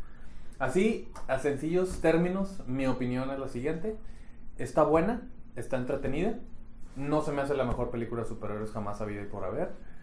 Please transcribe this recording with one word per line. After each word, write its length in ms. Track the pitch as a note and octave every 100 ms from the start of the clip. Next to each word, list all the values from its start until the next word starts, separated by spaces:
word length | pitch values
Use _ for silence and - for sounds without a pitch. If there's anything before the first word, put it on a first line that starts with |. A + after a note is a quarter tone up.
| - - - - - -
Así, 500 | C3 F3+ A3 A3 - - -
a 100 | -
sencillos 640 | D3 D3 D#3+ F3+ F#3 F#3
términos, 640 | D#3+ E3 F3 F#3+ F#3+ - -
mi 200 | C3 C3+
opinión 440 | B2 B2 B2+ C3+
es 80 | C#3
la 100 | C3+
siguiente. 480 | B2 C#3+ E3 G#3 A3 - - - - - -
Está 260 | B2 E3
buena, 380 | D3 D#3+ F#3+ B3 - - -
está 220 | - - B2+
entretenida. 640 | B2+ C#3 C3 C#3+ G3+ - - - - - - -
No 240 | C#3+ D3+
se 120 | D3+
me 100 | C#3+
hace 120 | C#3
la 100 | C#3
mejor 260 | B2 A#2 A#2+
película 320 | A#2 A2+ A#2
de 60 | G#2+
superhéroes 420 | G#2+ G#2 G#2 G#2+
jamás 300 | A2 G#2 G2+
habida 200 | G#2 G2+
y 40 | G2+
por 180 | G2+
haber. 260 | F#2+ A#2+ F#3+ - - -